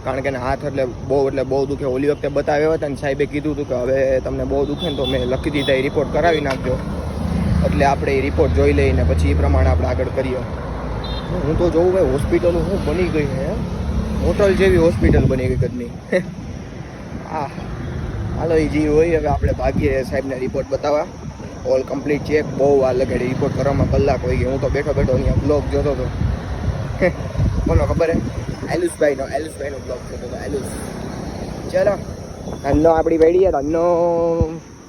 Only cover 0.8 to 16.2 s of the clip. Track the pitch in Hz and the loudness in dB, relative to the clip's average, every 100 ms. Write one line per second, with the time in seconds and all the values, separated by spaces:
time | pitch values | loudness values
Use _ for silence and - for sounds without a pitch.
0.8 | 131 113 - 139 135 135 127 135 139 139 | -2 -4 0 2 2 0 0 0 0 -2
1.8 | 139 127 143 143 147 143 143 147 156 160 | -2 0 0 0 0 -2 0 2 2 2
2.8 | 156 131 147 139 143 147 147 143 143 127 | -2 -4 -4 -2 -2 -2 -4 -4 -2 -2
3.8 | 123 135 135 131 131 135 127 135 139 143 | 0 2 2 2 0 -4 -2 0 0 -2
4.8 | 170 143 131 135 123 135 160 147 135 135 | -4 -2 -2 0 0 -2 -2 -2 0 0
5.8 | 139 139 127 - 165 160 143 131 127 127 | 0 0 0 2 2 2 0 -2 -2 -4
6.8 | - - - - - - - - - - | -4 -6 -6 -4 -2 0 2 2 2 4
7.8 | 139 143 151 139 135 143 143 - 139 143 | 4 4 2 0 0 2 4 6 4 6
8.8 | 135 - - 80 80 - - 131 131 127 | 4 4 2 4 4 4 4 4 4 2
9.8 | 127 127 127 - 131 127 117 - - - | 2 0 -2 -2 -2 -2 -4 -8 -8 -6
10.8 | - - - - - - 139 165 175 156 | -6 -6 -4 -6 -4 -2 0 2 2 4
11.8 | 180 185 151 131 - 170 175 175 160 190 | 4 4 2 2 2 2 2 2 0 0
12.8 | 147 156 180 160 143 139 139 220 - - | 0 0 0 0 0 -2 -2 -2 -4 -4
13.8 | - - - - - - 202 180 190 180 | -2 -2 -2 0 0 4 4 4 4 6
14.8 | 165 175 - 143 135 131 127 127 123 123 | 4 4 4 4 4 2 0 0 -2 -4
15.8 | 120 - - 185 | -8 -10 -2 -2